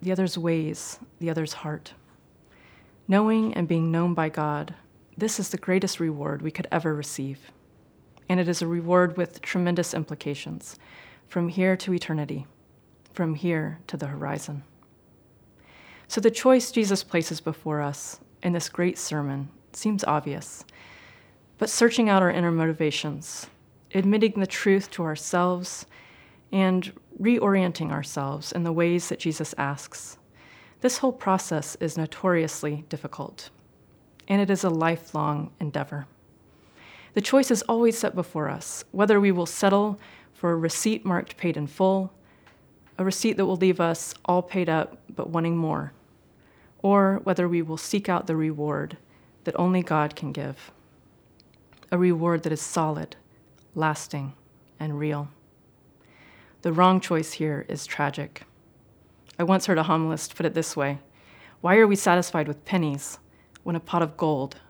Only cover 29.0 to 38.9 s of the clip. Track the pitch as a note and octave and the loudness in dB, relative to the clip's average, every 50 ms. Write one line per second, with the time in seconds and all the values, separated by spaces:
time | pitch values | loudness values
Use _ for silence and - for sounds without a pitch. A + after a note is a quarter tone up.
29 | - - - - - E3 D3+ - D3+ - - - C#3 C#3 C#3+ - - - - - | -2 -4 -6 -4 -4 -4 -4 -4 -6 -8 -6 -4 -4 -4 -4 -8 -10 -16 -16 -16
30 | - - - - _ _ _ - - - - - - - _ _ - B3+ B3+ - | -16 -16 -18 -20 _ _ _ -20 -20 -20 -20 -20 -20 -20 _ _ 0 0 0 2
31 | C4+ B3+ B3+ - - G3 F#3+ F#3 - - E3 D3+ D3 - - - F3 D#3 - E3 | 0 0 0 0 0 0 0 0 0 -2 -4 -4 -4 -6 -8 -6 -6 -4 -2 -4
32 | D#3+ - - - - F#3 F3 E3 D#3+ D#3 - - D3+ D3+ D3 D3+ D#3+ - E3 - | -6 -6 -6 -2 0 2 2 2 2 -2 -4 -6 -6 -6 -6 -6 -8 -10 -12 -10
33 | - - - - - - - - - - _ _ _ _ _ _ _ _ _ _ | -10 -12 -12 -12 -12 -12 -12 -16 -20 -20 _ _ _ _ _ _ _ _ _ _
34 | _ _ _ _ - - G3 G3+ G3+ F#3+ G3 F#3+ G3 F3+ E3 D#3+ D#3+ E3 E3+ E3 | _ _ _ _ -4 0 2 2 4 2 2 2 2 0 2 2 2 2 2 0
35 | - - - D3+ D3 D3 D3 D3+ D#3 - - - E3 D3 - C#3+ C#3+ - C#3+ C#3+ | -4 -6 -4 -2 -2 0 -2 -2 -4 -8 -8 -8 -6 -4 -4 -6 -6 -6 -8 -10
36 | C#3 - _ _ _ _ _ _ _ _ _ _ _ _ _ - - - - - | -12 -12 _ _ _ _ _ _ _ _ _ _ _ _ _ -20 -20 -20 -20 -20
37 | - - - G#3 G3+ - C4 C#4 C4+ - A#3+ G3+ - - A3+ A3+ A#3 A3+ A3+ - | -12 -4 -2 -2 0 4 4 4 6 4 2 0 0 0 2 4 4 4 4 2
38 | - - - F#3 F3 - - D#3 D3+ D3 C#3 D#3+ - - - - - _ | -2 -2 -2 -2 -6 -4 -4 -4 -4 -4 -4 -8 -10 -10 -12 -12 -12 _